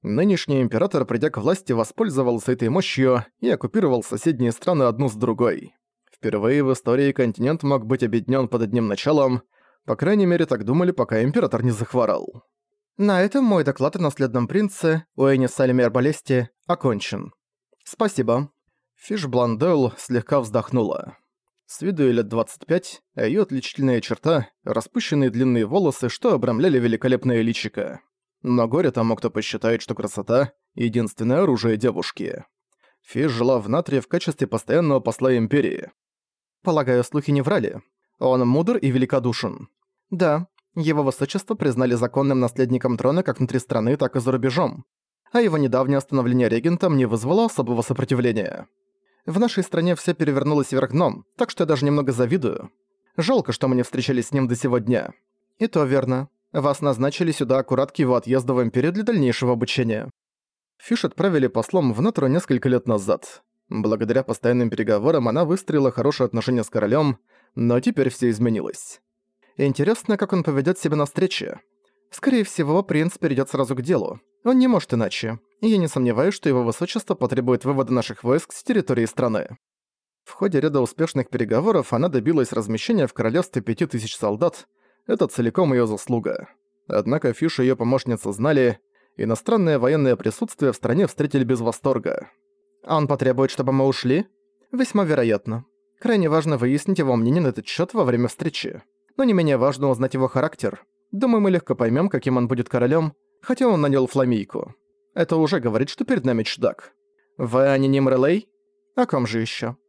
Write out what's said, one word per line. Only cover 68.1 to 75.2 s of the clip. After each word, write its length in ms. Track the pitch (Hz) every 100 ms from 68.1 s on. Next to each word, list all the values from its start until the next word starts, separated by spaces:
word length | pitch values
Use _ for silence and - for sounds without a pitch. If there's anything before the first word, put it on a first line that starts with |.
| - 123
изменилось. 720 | 107 117 110 60 - - - _ _ _ _ _ -
Интересно, 600 | 139 131 147 226 - 208
как 160 | 196
он 100 | 180
поведет 360 | 160 139 139 185
себя 160 | 156 151
на 100 | 143
встрече. 540 | - 185 - - - _ _ _ _ _
Скорее 340 | - - 254
всего, 380 | 196 - 143 165
принц 360 | 196 156 160 -
перейдет 300 | 165 131 135
сразу 260 | 135 123 131
к 80 |
делу. 360 | 127 160 92 107 _ _
Он 140 | 233 254
не 100 | 254
может 260 | 208 -
иначе. 460 | 117 104 -